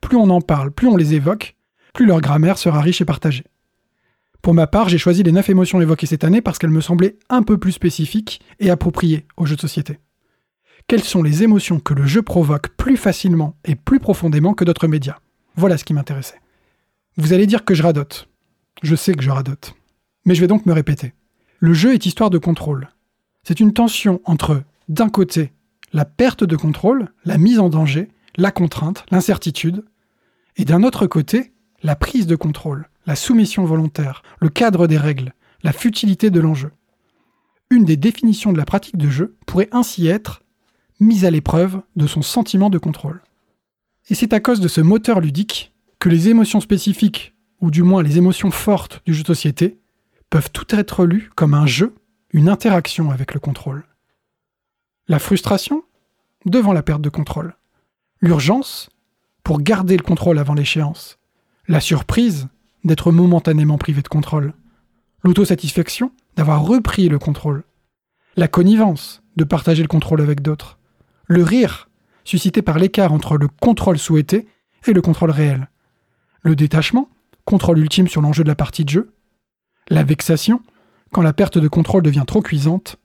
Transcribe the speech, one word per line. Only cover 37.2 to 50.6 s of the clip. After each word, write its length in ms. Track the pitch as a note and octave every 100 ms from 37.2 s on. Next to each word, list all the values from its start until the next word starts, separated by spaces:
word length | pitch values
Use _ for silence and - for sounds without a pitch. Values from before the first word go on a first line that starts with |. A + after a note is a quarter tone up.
| _ _ _ _ _
Une 140 | B3
des 120 | F#3+ D#3
définitions 560 | E3+ A3+ A3+ G#3 G#3+
de 60 | F3
la 60 |
pratique 320 | C#3+ G3+ - F3+
de 140 | D3
jeu 260 | C3+ F#3+ _ -
pourrait 220 | F3+ G#3
ainsi 340 | B3 A#3+ - E3
être 360 | G3 G#3+ - _ _ _ _ _ _
mise 240 | G#3+ A3
à 60 | F#3
l'épreuve 500 | D#3+ - D#3+ F#3 F#3+ - -
de 100 | D3
son 160 | -
sentiment 480 | D3 - G#3+ F#3+ G3+
de 80 | F3+
contrôle. 440 | D#3+ D3+ D3 E3 _ _ _ _ _ _ _ _ _
Et 60 |
c'est 180 | F#3 A3+
à 80 | G#3+
cause 200 | A3 A#3+
de 80 | F3
ce 120 | -
moteur 400 | D#3+ A3 A3 G#3+
ludique 540 | D#3+ C#3+ G#3 - - _ _ _
que 100 | F3+
les 200 | E3 F3+
émotions 320 | A#3 A3 G#3+
spécifiques, 720 | - G3 - F#3+ G#3 - - _ _ _
ou 100 | E3+
du 100 | D3+
moins 200 | F3+ F#3+
les 140 | D3+ D3+
émotions 340 | F3+ F#3 G3+
fortes 500 | - - G3+ - -
du 80 | -
jeu 80 | D#3
de 40 | D#3
société, 540 | E3 D#3 - F3 - _ _ _ _ _
peuvent 200 | D#3+ -
toutes 220 | -